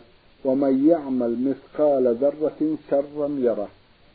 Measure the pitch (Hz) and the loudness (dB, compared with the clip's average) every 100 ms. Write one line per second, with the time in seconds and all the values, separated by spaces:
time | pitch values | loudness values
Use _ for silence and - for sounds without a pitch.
0 | - _ _ _ 135 131 139 135 147 170 | -8 _ _ _ -2 0 2 2 4 2
1 | 139 127 120 117 135 131 - - 151 139 | 0 -2 -2 -2 -2 -4 -8 0 2 4
2 | 123 117 143 151 151 - 156 151 - 143 | 2 2 0 0 -4 -2 -2 -4 -2 -2
3 | 147 147 143 143 120 104 101 - _ _ | -2 -6 -6 -2 0 -2 -6 -12 _ _
4 | _ | _